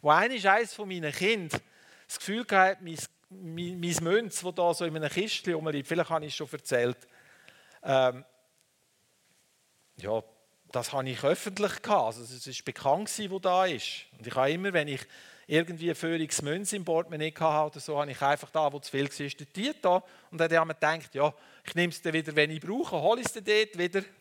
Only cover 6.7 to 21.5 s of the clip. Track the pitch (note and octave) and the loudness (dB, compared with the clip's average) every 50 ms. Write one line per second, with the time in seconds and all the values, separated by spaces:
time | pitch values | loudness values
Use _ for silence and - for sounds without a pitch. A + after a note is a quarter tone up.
6.7 | C3+ B2 A#2+ A#2+ B2 - - _ _ - _ _ - _ _ - - - _ _ | 2 2 2 2 0 -2 -10 _ _ -20 _ _ -20 _ _ -20 -20 -20 _ _
7.7 | - - - - C3+ C3 C3 B2+ B2 B2+ C3+ _ _ _ _ _ _ _ _ _ | -20 -14 -2 2 4 4 4 4 2 -2 -14 _ _ _ _ _ _ _ _ _
8.7 | _ _ _ _ _ _ _ _ _ _ _ _ _ _ _ _ _ _ _ _ | _ _ _ _ _ _ _ _ _ _ _ _ _ _ _ _ _ _ _ _
9.7 | _ _ _ _ _ - F2 G2+ A2 A2+ G#2+ - _ _ _ _ _ _ _ _ | _ _ _ _ _ -14 -6 -4 -4 -4 -4 -8 _ _ _ _ _ _ _ _
10.7 | - B2+ A#2 - - C#3 C3 C3 B2 A2 - C#3 F3 F3+ - G#3+ F#3+ F#3+ G#3 G3 | -6 -6 -6 -4 -4 -4 -4 -4 -6 -2 0 0 0 0 -2 -10 -4 -2 -4 -4
11.7 | - - - - G#3 G3 B2+ A2 A2+ A#2 A#2+ A2+ B2+ B2 - C#3 B2+ - - - | -4 -6 -2 2 2 2 2 2 -2 -6 -14 -16 -16 -16 -14 -12 -12 -10 -10 -10
12.7 | B2 - - C#3 C#3+ F3 G#3+ G#3 - - G#3+ G3 F#3+ F#3+ F3+ F#3+ F3+ F#3 F#3+ F#3 | -10 -2 2 2 2 2 0 -6 -8 -8 -6 -6 -8 -2 0 2 4 4 2 2
13.7 | D#3+ A#2 - - - - - _ _ - A#2+ B2 - C3 C3 C#3 D#3 F3 F#3 G3+ | 0 -4 -6 -8 -10 -10 -14 _ _ -16 -14 -6 0 2 2 2 2 0 -2 0
14.7 | F#3 E3+ D3 D3 C#3 C3 - - - - - - - - - - D3+ D#3 E3+ E3 | 0 0 0 0 -4 -8 -8 -12 -18 -20 -20 -20 -20 -20 -8 2 2 2 2 2
15.7 | F3 D#3+ E3 E3+ D#3+ - - E3 E3 E3 D#3+ D3 - - D3+ C#3+ D3+ F#3 G#3 F#3+ | -4 -4 -2 -4 -4 -2 -2 -2 -2 -2 -2 -2 -2 -4 -2 -2 -4 -4 -4 -4
16.7 | G#3 G#3 F3+ E3+ E3 D#3+ E3+ E3 E3 D3+ D3+ D#3+ D#3 - E3 D#3+ D3+ D3+ D#3 D3+ | -6 -6 -2 0 0 0 0 -2 -4 -4 -4 -4 -4 0 0 2 4 4 2 0
17.7 | - D3 C3+ - D#3 C#3+ D3 C#3+ C3 - C#3+ C#3 D3 D3 - - _ D#3+ D#3 D3 | -2 -10 -10 -6 -2 -2 -2 -2 -4 0 4 4 4 2 0 -4 _ 2 2 2
18.7 | C#3 C#3+ C#3 - - C3+ C#3 C#3+ - - C#3+ C#3+ - - D3 - _ - G#3 C#4 | 0 -2 -12 -6 -2 -2 -2 -2 -4 -6 -8 -8 -8 -12 -14 -14 _ -6 -4 -4
19.7 | D4+ - - F#3+ F3+ F#3+ F#3 - - - - _ - D#3+ E3 E3 E3 E3 D#3+ D#3+ | -4 0 2 2 2 2 0 -4 -20 -20 -20 _ -2 0 0 4 4 4 4 2
20.7 | D#3 _ - D3+ D#3+ E3 C#3+ - _ C3 C#3+ D3+ C#3+ - - - | 0 _ 2 2 2 0 -4 -10 _ 2 2 2 0 -2 -20 -20